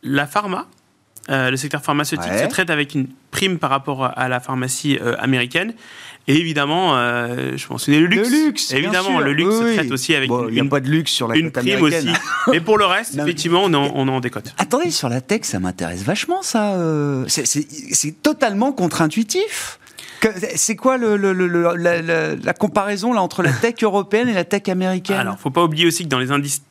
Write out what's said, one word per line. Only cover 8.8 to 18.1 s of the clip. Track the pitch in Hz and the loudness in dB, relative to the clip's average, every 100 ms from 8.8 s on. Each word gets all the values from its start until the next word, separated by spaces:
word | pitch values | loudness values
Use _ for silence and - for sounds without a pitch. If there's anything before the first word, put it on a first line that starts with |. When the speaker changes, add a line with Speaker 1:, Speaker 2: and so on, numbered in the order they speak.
| 165 185 190 165 | 2 0 2 0
Speaker 2:
sûr. | |
Speaker 1:
le | 139 | 2
luxe | 147 175 | 2 2
Speaker 2:
Oui, | 220 | 2
Speaker 1:
se | |
Speaker 2:
oui. | 233 220 | 2 0
Speaker 1:
traite | 143 | 0
aussi | 131 - | -2 0
avec | 151 131 | 0 2
Speaker 2:
Bon, | 123 | 0
Speaker 1:
une, | 117 | 0
Speaker 2:
il | 113 | 0
y | |
a | |
Speaker 1:
une, | 139 | 2
Speaker 2:
pas | 143 | 0
de | 131 | 2
luxe | 156 151 | 0 0
sur | - 117 | -2 0
la | 117 | 0
Speaker 1:
une | 160 | 0
Speaker 2:
côte | 135 | -2
Speaker 1:
prime | 123 202 | 0 2
Speaker 2:
américaine. | 156 165 143 | 2 2 0
Speaker 1:
aussi. | 170 - | -2 -2
Speaker 2:
<laughs> | - 214 | -2 2
Speaker 1:
Mais | 226 | 2
pour | 165 214 | 4 4
le | 202 | 4
reste, | 190 226 135 | 2 -2 -4
Speaker 2:
Non, | |
Speaker 1:
effectivement, | 147 165 165 175 | -2 -2 2 2
on | 196 | 4
est | 151 | 2
en, | |
Speaker 2:
mais | 143 139 | 2 0
Speaker 1:
on | 135 | 0
est | |
en | 131 | 0
décote. | 123 110 - - | -4 -8 -12 -4
Speaker 2:
Attendez, | 196 254 349 | 0 0 0
sur | - 131 | -2 -2
la | 123 | -4
tech, | - 220 | -2 -4
ça | - 98 | -2 -4
m'intéresse | 92 90 85 90 | -4 -4 -6 -4
vachement, | 101 202 - 370 | -4 -2 -2 -4
ça. | 370 233 208 | -2 -2 0
Euh, | 190 165 151 143 135 127 | 0 0 0 0 -2 -2
c'est, | - 123 | -2 0
c'est, | 143 151 | -2 -4
c'est | - - - 151 | -10 -4 -4 -4